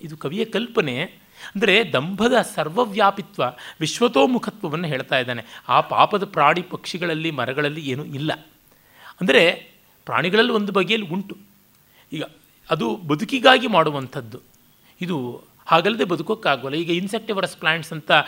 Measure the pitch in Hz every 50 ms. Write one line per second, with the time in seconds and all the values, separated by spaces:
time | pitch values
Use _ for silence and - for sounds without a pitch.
0 | - 160 156 - - 143 156 208 226 220 220 196 233 240 - 233 185 143 123 123
1 | 160 190 - - _ _ _ - - - - 202 196 202 180 208 226 170 139 127
2 | 135 175 196 175 214 240 262 233 185 - - - 156 151 160 214 247 220 190 208
3 | 208 196 202 208 190 - - - 135 123 - - - - - _ 156 151 - -
4 | 233 240 240 269 269 262 254 226 - - - - - 165 143 160 180 160 147 131
5 | 131 - 151 131 127 120 123 117 110 - - - - - 123 139 156 - - 107
6 | 135 156 - 202 190 196 - 165 147 143 165 180 175 - - - - - - 180
7 | 170 170 160 156 160 165 156 135 120 120 131 139 147 143 147 160 160 135 127 131
8 | 156 - 143 131 147 156 - - - - _ _ _ _ _ _ _ _ _ -
9 | - - - _ 185 196 269 247 175 165 190 - - - _ _ _ _ _ _
10 | _ - 123 117 143 180 180 214 233 247 233 214 208 196 180 196 190 175 220 226
11 | 208 160 160 196 196 - - - - _ _ _ _ _ _ _ _ _ _ _
12 | _ _ - 160 143 - - _ _ _ _ _ _ - 165 156 208 233 214 208
13 | 180 147 147 151 220 - 269 262 220 269 262 262 233 254 214 170 160 156 151 139
14 | 131 123 - 147 123 110 107 - - _ _ _ _ _ _ _ _ _ _ _
15 | 180 170 185 143 123 120 120 - - _ _ _ _ - 175 165 170 196 226 220
16 | - 196 175 151 160 - 220 - - 160 143 127 120 135 135 160 170 160 170 175
17 | 190 190 208 220 220 - 214 196 185 170 - - - 160 156 170 156 - 170 156
18 | - - 175 151 143